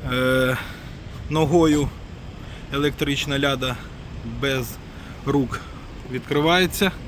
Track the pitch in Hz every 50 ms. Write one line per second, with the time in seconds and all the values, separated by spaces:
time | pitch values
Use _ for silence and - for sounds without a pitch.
0 | 135 131 123 127 127 127 131 131 131 127 127 - - - - - - - - -
1 | - - - - - - 147 160 160 135 170 170 160 160 147 147 143 - - -
2 | - - - - - - - - - - - - - - 139 139 147 147 139 -
3 | 156 147 139 - - 143 143 139 143 143 135 131 131 127 123 117 - - - -
4 | - - - - - 117 113 - 135 139 135 131 120 110 - - - - - -
5 | - - - - - 135 139 143 127 117 - - - - - - - - - -
6 | - - 127 127 - - 143 147 147 165 170 185 185 170 - - 202 185 - -
7 | -